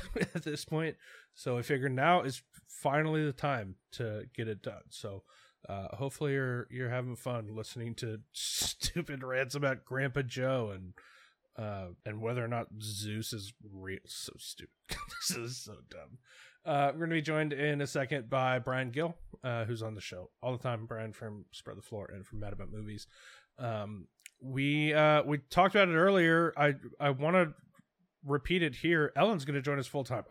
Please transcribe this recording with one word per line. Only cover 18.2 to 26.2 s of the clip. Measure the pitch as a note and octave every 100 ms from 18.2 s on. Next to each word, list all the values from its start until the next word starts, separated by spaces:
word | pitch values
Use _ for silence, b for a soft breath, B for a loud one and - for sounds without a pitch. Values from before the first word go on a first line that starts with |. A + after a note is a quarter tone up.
| A2+
by | C3 B2+ B2+
Brian | A#2+ B2+ B2+
Gill, | C3 E3+ E3+ - -
uh, | C3 A#2 A2
who's | A#2
on | A2
the | G#2+
show | - F2+ F2+ _
all | B2
the | B2
time. | C3 A2+ A2+
Brian | A2+ A2
from | G#2 A2+ G#2 -
Spread | - - G2
the |
Floor | - G#2+ F#2+
and | G2 F#2+
from | G#2+
Mad | G#2
About | G2+ -
Movies. | G#2+ G#2+ G#2 - B B B B -
Um, | A#2 G#2+ G2+ G#2 - _ - _
we, | C3 C3 C#3 D3 D3+
uh, | D3+ D3+ D3+
we | C3+ D3
talked | - - F#3+ G#3
about | F#3+
it |
earlier. | D#3+ F#3+ F#3+